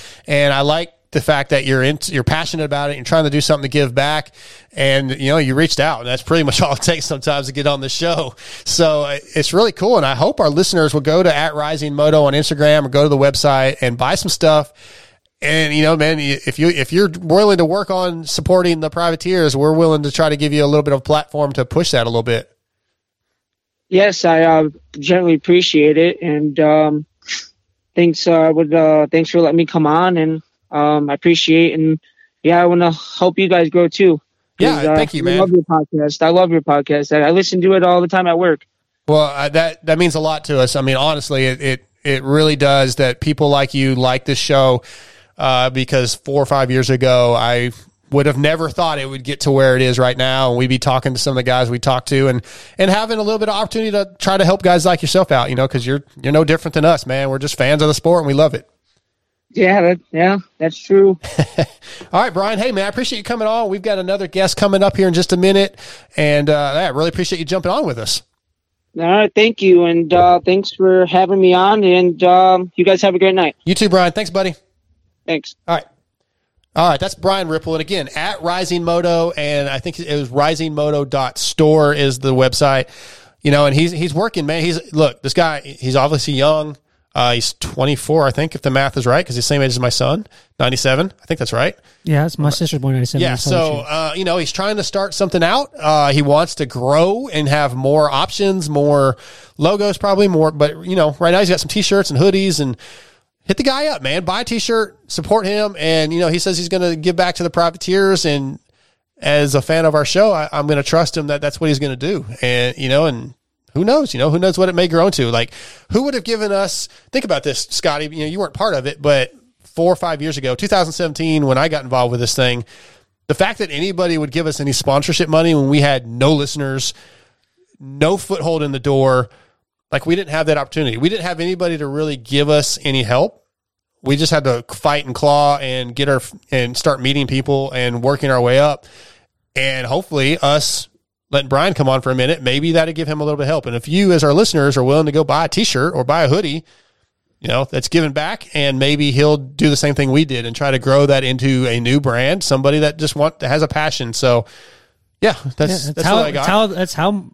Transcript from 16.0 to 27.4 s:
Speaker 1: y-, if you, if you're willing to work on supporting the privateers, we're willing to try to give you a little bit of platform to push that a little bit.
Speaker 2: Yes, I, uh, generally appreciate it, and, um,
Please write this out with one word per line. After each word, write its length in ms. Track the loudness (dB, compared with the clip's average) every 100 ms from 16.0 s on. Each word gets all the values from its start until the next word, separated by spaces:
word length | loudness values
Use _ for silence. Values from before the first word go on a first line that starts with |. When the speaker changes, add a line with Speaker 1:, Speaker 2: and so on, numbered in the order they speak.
| 0 0
Speaker 1:
y-, 220 | -2 -4 -4
if 140 | 0
you, 80 | 0
if 240 | 0 -2
you're 180 | 0 0
willing 500 | -2 0 4 4 4
to 60 | 2
work 240 | 0 -2
on 360 | -2 -4 -6 -8
supporting 540 | -6 2 2 2 0
the 80 | -2
privateers, 640 | -2 -2 -2 -2 0 0 2
we're 180 | 2
willing 300 | 4 4 2
to 80 | -2
try 180 | 0 0
to 60 | 0
give 140 | -2
you 120 | 2
a 40 | 2
little 160 | 2
bit 100 | 2
of 100 | -2
platform 500 | 0 -2 0 -4 -4
to 120 | -2 -2
push 260 | -2 0
that 160 | 0 0
a 20 |
little 140 | -2
bit. 280 | -2 -2 -4 _ _ _ _ _ _ _ _ _ _ _ _ _ -2
Speaker 2:
Yes, 360 | 2 2 2 2
I, 160 | 4
uh, 260 | 4 4 2 -4 _ -10
generally 340 | 0 2 4
appreciate 640 | 2 4 2 4 4 4 4
it, 240 | 2 0
and, 380 | -4 -2 -2 2
um, 460 | 4 4 2 0 -6 _ -12 -12